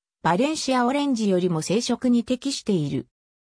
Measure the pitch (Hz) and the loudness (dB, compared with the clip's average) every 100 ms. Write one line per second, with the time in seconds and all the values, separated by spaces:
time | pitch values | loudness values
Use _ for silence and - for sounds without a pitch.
0 | _ _ 160 180 277 311 - 254 240 285 | _ _ 0 2 0 -2 -2 0 2 0
1 | 285 233 214 180 180 160 - 202 240 233 | 0 0 2 2 2 0 0 -2 0 -2
2 | 254 240 226 254 277 269 - 185 143 131 | 2 2 0 -4 -4 -6 -2 0 0 -4
3 | - _ _ _ _ | -8 _ _ _ _